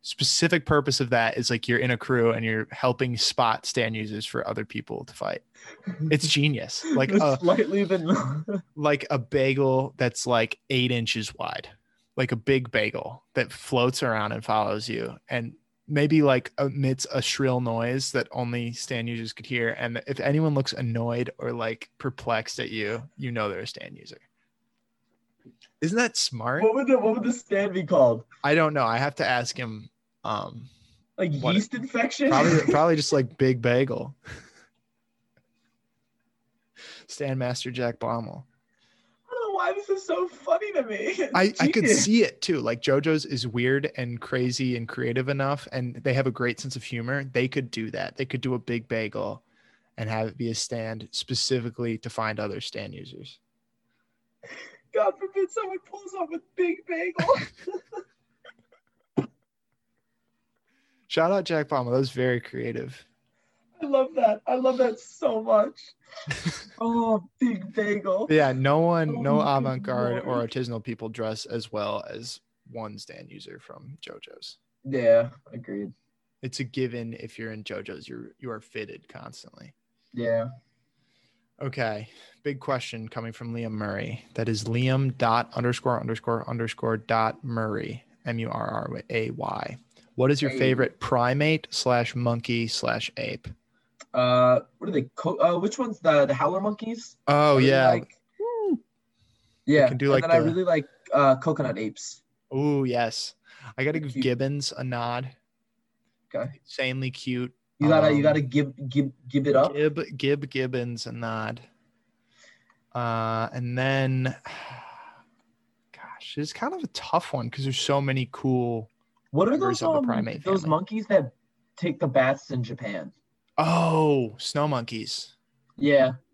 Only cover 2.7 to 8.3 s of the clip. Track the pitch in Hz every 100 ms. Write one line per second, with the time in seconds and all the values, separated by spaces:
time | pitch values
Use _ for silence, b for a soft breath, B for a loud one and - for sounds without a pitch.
2.7 | - 127 120 127 120 - - 117 110 -
3.7 | 131 110 110 107 107 - 123 104 107 107
4.7 | 113 - - - - 50 - _ B B
5.7 | B - 175 156 151 151 143 147 139 -
6.7 | - 320 269 131 196 151 131 175 202 254
7.7 | 196 190 185 160 - 127